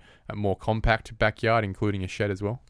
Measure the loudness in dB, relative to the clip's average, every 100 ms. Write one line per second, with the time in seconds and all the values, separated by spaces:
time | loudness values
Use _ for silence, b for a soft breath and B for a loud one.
0 | b b -12 -4 -2 -2 -2 0 2 2
1 | -2 0 0 2 2 2 0 -2 -2 -2
2 | -4 -2 -2 -2 -4 -4 -10